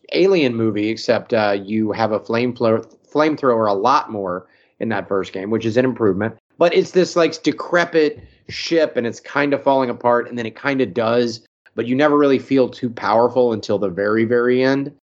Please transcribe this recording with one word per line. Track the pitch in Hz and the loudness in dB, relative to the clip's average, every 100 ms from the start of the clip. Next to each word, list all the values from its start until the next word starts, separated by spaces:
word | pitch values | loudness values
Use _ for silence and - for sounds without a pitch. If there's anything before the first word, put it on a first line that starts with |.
| - | -4
Alien | 156 190 185 135 117 | 2 4 4 2 0
movie, | 113 104 104 | 0 0 -2
except, | 110 - 107 - | -2 0 -2 0
uh, | 113 104 101 | 0 2 0
you | 98 110 107 | -2 -2 -2
have | 101 110 | -2 -2
a | 107 | -2
flamethrower, | - 117 123 120 117 110 - _ _ | -2 -2 -2 0 0 0 -2 _ _
flamethrower | 147 156 147 135 117 110 | 0 0 0 0 2 0
a | |
lot | 98 113 143 - | 2 2 2 0
more | 107 95 90 - _ _ _ | -6 -6 -8 -10 _ _ _
in | 113 | -6
that | 101 92 | -4 -2
first | 98 90 | -2 -2
game, | 95 98 | -6 -4
which | 110 113 | -2 0
is | 110 | 0
an | 131 | 0
improvement. | 117 110 92 110 110 _ - | 0 0 0 -2 -6 _ 0
But | 170 | 2
it's | 175 180 | 2 2
this, | 185 175 175 | 0 0 2
like, | 165 160 | 0 0
decrepit | 156 156 - 175 170 165 151 - - _ - | -4 -4 -2 0 2 2 0 -2 -14 _ -16
ship, | - - 165 151 - | -12 -2 0 0 0
and | 117 | -4
it's | - | -6
kinda | - 165 147 139 | -6 -2 0 0
falling | 143 135 127 | 2 2 0
apart, | 117 120 120 117 | -2 0 2 0
and | 120 | -6
then | 110 | -8
it | 110 | -6
kinda | 139 135 120 | -4 0 0
does, | 87 110 120 120 113 - _ _ - | 0 0 0 0 -4 -16 _ _ -8
but | 117 | -4
you | 131 | 0
never | 151 147 | 2 4
really | 143 131 | 4 2
feel | - 131 123 | 2 0 0
too | - 123 | -2 -8
powerful | 117 101 110 120 127 123 | -6 0 2 2 2 0
until | 107 - 101 | 0 -2 -2
the | 98 | -2
very, | 87 101 110 113 | -2 0 0 2
very | 120 123 127 | 2 2 2
end. | 131 135 139 - _ | 2 0 -4 -12 _